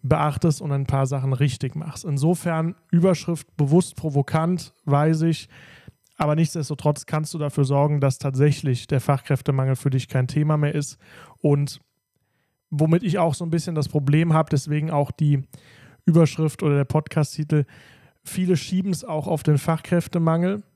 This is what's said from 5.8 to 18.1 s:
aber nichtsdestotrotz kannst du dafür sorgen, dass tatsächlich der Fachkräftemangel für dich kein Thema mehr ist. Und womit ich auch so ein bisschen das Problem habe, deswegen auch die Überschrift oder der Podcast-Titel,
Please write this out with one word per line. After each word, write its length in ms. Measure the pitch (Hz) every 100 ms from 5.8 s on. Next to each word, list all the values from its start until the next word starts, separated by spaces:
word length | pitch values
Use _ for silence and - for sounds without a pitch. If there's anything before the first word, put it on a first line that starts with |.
| - _ _ _
aber 200 | 151 151
nichtsdestotrotz 720 | 160 170 143 147 151 147 -
kannst 280 | 156 156
du 40 | 165
dafür 280 | 147 143 135
sorgen, 340 | 139 143 147
dass 180 | 139 127
tatsächlich 680 | 139 131 147 143 143 123 -
der 140 | 139
Fachkräftemangel 760 | - 135 - 135 - 135 131 131
für 140 | 143
dich 180 | 131 -
kein 200 | 131 123
Thema 280 | - 151 151
mehr 180 | 147
ist. 260 | 147 143 - _ - - _
Und 400 | 151 143 143 - _ _ _ _ _ _ _ _ _
womit 340 | 147 156 170
ich 160 | 190 165
auch 140 | 165
so 100 | 143
ein 60 | 170
bisschen 260 | 165 165 160
das 140 | 147
Problem 420 | 151 139 151 170
habe, 180 | 156 156
deswegen 400 | 139 151 151 156
auch 220 | 147 143
die 320 | - 151 143 135 - - - - _ -
Überschrift 580 | 165 160 - 156 -
oder 140 | 156 143
der 80 | 139
Podcast-Titel, 800 | 156 - - 147 - 151 151 139 - - - _